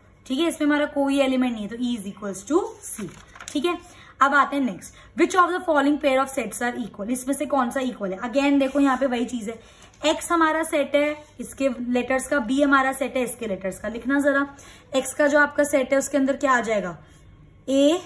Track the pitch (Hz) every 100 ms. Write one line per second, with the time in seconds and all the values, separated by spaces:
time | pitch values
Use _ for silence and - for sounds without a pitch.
0 | - - - 262 339 320 294 294 294 285
1 | 277 277 262 254 254 220 202 233 247 233
2 | 190 - 208 185 - 330 - - - -
3 | 175 - - - - 294 339 339 - -
4 | - - 269 285 254 285 247 170 - -
5 | - - 349 381 339 359 370 294 277 294
6 | 285 262 269 269 208 - 247 247 208 -
7 | 202 254 262 285 294 277 240 269 254 196
8 | 196 190 240 269 285 277 269 285 277 254
9 | 269 240 247 247 208 226 - - - -
10 | 294 320 - 330 311 311 320 311 269 285
11 | 294 - - - 233 - 269 240 240 247
12 | 240 262 262 285 220 269 285 277 262 269
13 | 254 262 240 - 220 190 190 185 220 233
14 | 240 285 285 277 277 - - - - 269
15 | 254 - 294 294 285 294 285 285 254 277
16 | 277 285 269 269 277 247 220 214 180 160
17 | - - - - - - - 269 285 359